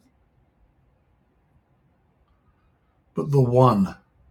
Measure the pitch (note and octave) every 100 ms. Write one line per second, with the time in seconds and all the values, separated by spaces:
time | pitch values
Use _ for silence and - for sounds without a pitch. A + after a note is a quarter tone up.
0 | _ _ _ _ _ _ _ _ _ _
1 | _ _ _ _ _ _ _ _ _ _
2 | _ _ _ _ _ _ _ _ _ _
3 | _ - D3+ C#3 B2 B2 B2+ G#2 F#2 -
4 | _ _ _